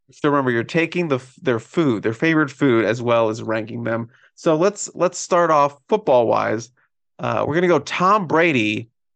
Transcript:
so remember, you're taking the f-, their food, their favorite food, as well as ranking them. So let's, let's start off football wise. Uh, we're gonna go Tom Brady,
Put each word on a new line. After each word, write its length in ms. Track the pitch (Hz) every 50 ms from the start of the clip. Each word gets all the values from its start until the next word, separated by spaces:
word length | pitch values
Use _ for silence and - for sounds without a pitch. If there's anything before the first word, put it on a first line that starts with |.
| _ _ 131
so 160 | - - 151
remember, 220 | 143 143 135 127
you're 140 | 120 117 117
taking 420 | - - 160 165 160 165 175 175
the 100 | 160 143
f-, 200 | 127 - - _ _
their 200 | - 131 120 113
food, 420 | - - - 175 165 143 117 98 85
their 100 | 107 113
favorite 380 | - - 165 160 156 151 139
food, 340 | - - 151 139 120 113 107
as 160 | 98 113 127
well 280 | 120 120 117 117 113 110
as 140 | 110 113 110
ranking 400 | 110 110 113 107 107 113 117 117
them. 240 | 117 117 117 117 117 _ _ _ _ _
So 220 | - - 175 156
let's, 340 | 156 175 208 202 - - - -
let's 220 | - 170 185 - -
start 340 | - - 190 170 175 165 160
off 260 | 147 143 143 143 - _ -
football 380 | 214 208 - - 131 123 117
wise. 440 | 113 110 107 104 107 107 113 117 - _ _ _ _ _ _ _ _ _ -
Uh, 240 | - 120 117 104 104
we're 80 | 135 147
gonna 140 | 170 180 180
go 100 | 170 143
Tom 480 | - - - - 180 190 208 220 185
Brady, 640 | 139 143 160 170 175 147 123 107 107 107 107 113 - _ _ _ _ _